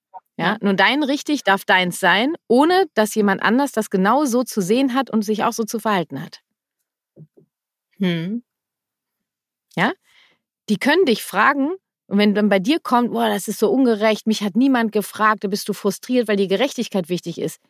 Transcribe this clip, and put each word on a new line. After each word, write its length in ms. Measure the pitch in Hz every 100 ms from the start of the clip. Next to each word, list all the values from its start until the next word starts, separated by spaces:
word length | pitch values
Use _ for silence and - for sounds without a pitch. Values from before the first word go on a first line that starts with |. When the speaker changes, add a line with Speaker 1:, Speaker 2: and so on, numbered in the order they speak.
| _ - _ -
Speaker 1:
Ja, 160 | 165
Speaker 2:
Ja. 60 | 214
Speaker 1:
nur 140 | 202
dein 280 | 190 196 277
richtig 400 | 269 285 - 294
darf 220 | - 196
deins 340 | - 185 180 -
sein, 360 | 180 190 262 339 -
ohne 400 | 240 320 359 349
dass 220 | - 214 220
jemand 260 | 202 190
anders 300 | - 247 285
das 180 | 220 214
genau 340 | 190 196 262
so 200 | 294 240
zu 160 | 247 -
sehen 340 | 180 240 277
hat 160 | 254 262
und 120 | 220
sich 200 | 202 214
auch 100 | 240
so 120 | 226
zu 160 | 220 226
verhalten 420 | 220 196 160 131
hat. 200 | - - _ _ _ _ _ _ _ - 156 _ _ _ _ _ _ -
Speaker 2:
Hm. 460 | 185 170 175 233 - _ _ _ _ _ _ _ _ _ _ _ _
Speaker 1:
Ja? 200 | - 214 381 _ _ _ _ _ _ -
Die 80 | 208
können 300 | 262 339 311
dich 180 | 208
fragen, 460 | - 185 240 285 277 381 _ _ -
und 120 | 202
wenn 180 | 208 202
dann 120 | 208
bei 120 | 196
dir 180 | 185 330
kommt, 320 | - 240 240
„Boah, 180 | 226 226
das 200 | 202 -
ist 100 | 202
so 100 | 208
ungerecht, 600 | 262 254 208 220 208 220
mich 140 | 208
hat 120 | 202
niemand 380 | 180 269 247 226
gefragt“, 500 | 214 - - 214 208
da 60 | 202
bist 200 | 202 -
du 40 |
frustriert, 560 | 190 208 - - 254 220
weil 80 | 202
dir 100 | 190
Gerechtigkeit 640 | 190 269 - 208 196 170
wichtig 320 | 180 170 -
ist. 200 | - - _